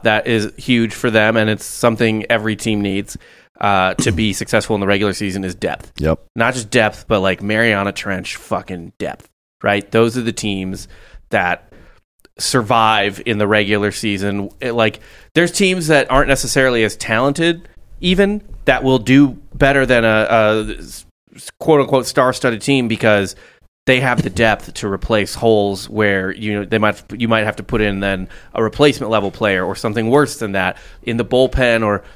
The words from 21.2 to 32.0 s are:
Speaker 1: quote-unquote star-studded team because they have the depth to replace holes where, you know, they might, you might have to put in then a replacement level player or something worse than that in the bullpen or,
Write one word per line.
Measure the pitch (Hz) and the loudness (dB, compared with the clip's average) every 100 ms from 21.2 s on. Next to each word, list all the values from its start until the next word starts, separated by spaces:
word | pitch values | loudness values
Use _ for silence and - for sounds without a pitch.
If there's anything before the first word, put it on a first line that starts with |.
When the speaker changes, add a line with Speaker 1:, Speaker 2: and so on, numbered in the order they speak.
| _ - - - | _ -20 -20 -4
Speaker 1:
quote-unquote | - 147 131 131 120 | 2 4 4 0 0
star-studded | 147 127 127 127 110 | 0 0 0 -2 -2
team | - 139 117 | 0 0 0
because | 117 113 104 95 - - _ _ _ - | 0 2 2 0 -6 -20 _ _ _ 0
they | 127 | 2
have | 131 120 | 2 0
the | - | -2
depth | 95 113 104 - | 0 2 0 -6
to | - 104 | -8 -6
replace | 95 - 110 95 - | -4 0 0 0 0
holes | 117 107 101 95 - | 2 2 2 -4 -6
where, | 107 104 98 95 | -2 0 0 -4
you | - 107 104 | -6 -6 -6
know, | 98 | -2
they | 110 | 0
might, | 104 98 - 110 | 0 -2 -10 -6
you | 113 | 0
might | 113 107 | 0 0
have | 104 | -4
to | |
put | 101 117 | -4 -2
in | 107 98 | -2 -2
then | 98 95 92 - - | -2 -4 -8 -14 -10
a | - | -4
replacement | 110 - 147 - 110 | -2 2 2 2 -2
level | 110 98 | -2 -2
player | - 107 95 | -2 0 0
or | 92 95 | -2 -4
something | 113 110 113 | -4 -2 2
worse | 139 143 - | 2 2 -2
than | 107 | -4
that | 98 92 - - - | -2 -2 -4 -14 -12
in | 123 117 | -6 -4
the | 117 | 0
bullpen | 127 131 - 123 117 107 | 2 2 2 2 2 0
or, | 101 | -2